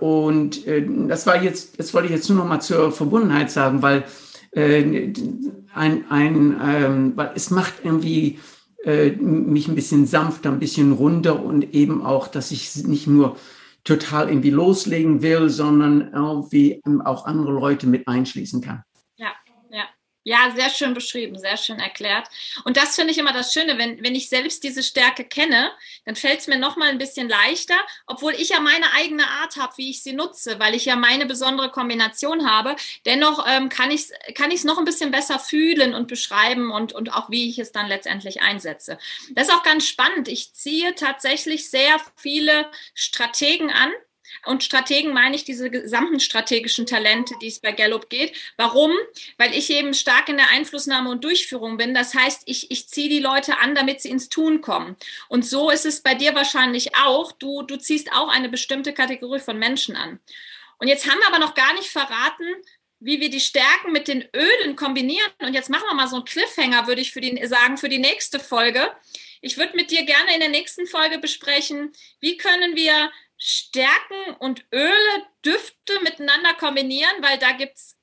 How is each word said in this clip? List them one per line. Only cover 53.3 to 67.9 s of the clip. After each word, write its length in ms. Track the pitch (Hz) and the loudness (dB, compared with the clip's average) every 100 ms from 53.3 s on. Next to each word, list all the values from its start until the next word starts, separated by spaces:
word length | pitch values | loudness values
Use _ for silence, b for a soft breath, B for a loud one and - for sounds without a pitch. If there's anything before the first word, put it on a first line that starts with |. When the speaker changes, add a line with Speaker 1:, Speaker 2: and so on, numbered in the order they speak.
| 269 277 - | 0 0 0
Speaker 2:
an, 160 | 247 | 2
damit 260 | 285 269 269 | 2 0 -2
sie 100 | - | -4
ins 180 | 254 - | -6 -4
Tun 320 | - 320 311 | -2 0 0
kommen. 360 | 269 175 170 196 B B B | -2 -6 -6 -12 B B B
Und 160 | 247 | 0
so 260 | 233 269 302 | 0 2 2
ist 160 | 294 311 | 2 2
es 160 | 302 | 0
bei 120 | 262 | 0
dir 200 | 247 285 | 2 2
wahrscheinlich 600 | 294 277 285 254 240 - - | 2 0 2 2 0 0 2
auch. 360 | 277 285 339 | 4 2 -2
Du, 300 | - 269 277 | -10 -10 -8
du 140 | 269 277 | -8 -6
ziehst 360 | - 302 - | -2 -2 0
auch 160 | - 302 | -2 0
eine 200 | 262 254 | 0 0
bestimmte 440 | 240 - 269 277 | -6 -6 -6 -4
Kategorie 480 | 285 262 254 247 269 | -2 -2 -4 -6 -6
von 180 | 262 214 | -6 -4
Menschen 380 | 226 277 - - | -2 -2 -4 -6
an. 240 | - - B B B B B _ | -10 -12 B B B B B _
Und 100 | 247 | 0
jetzt 220 | 285 381 | 2 2
haben 80 | 415 | 4
wir 100 | 427 | 4
aber 160 | 339 | 4
noch 100 | 311 | 2
gar 200 | 294 269 | 2 2
nicht 140 | 359 392 | 0 -4
verraten, 560 | 311 269 226 277 339 339 381 b b _ _ | -6 -4 -2 -4 -4 -10 -10 b b _ _
wie 200 | 226 285 | -6 -4
wir 100 | 294 | -2
die 100 | 269 | -4
Stärken 520 | - 277 262 359 359 | -2 2 2 2 0
mit 160 | 302 294 | -4 -2
den 160 | 262 - | -6 -6
Ölen 420 | 240 330 466 302 277 | 0 2 2 0 -4
kombinieren. 540 | 285 269 254 349 415 - | -4 -4 -2 -2 -4 -4
Und 140 | 262 | -6
jetzt 160 | 262 262 | -4 -2
machen 140 | 294 427 | -2 -2
wir 60 | |
mal 140 | 294 262 | -2 -2
so 80 | 254 | -4
einen 80 | |
Cliffhanger, 640 | 247 320 440 - 254 240 233 | -6 -4 -4 -2 2 2 2
würde 140 | 247 | -2
ich 120 | 254 | -4
für 80 | 262 | -6
die, 240 | 254 247 240 | -6 -4 0
sagen, 300 | 240 247 269 | 2 2 2
für 120 | |
die 100 | 277 | -2